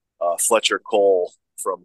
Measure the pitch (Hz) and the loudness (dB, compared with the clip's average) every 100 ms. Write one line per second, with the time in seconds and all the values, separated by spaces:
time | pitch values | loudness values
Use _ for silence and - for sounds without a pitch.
0 | _ _ 87 85 - 110 - 101 - 107 | _ _ -6 -2 0 0 0 -4 -2 2
1 | 98 95 87 - _ - 98 90 | 4 2 0 -8 _ -12 -8 -8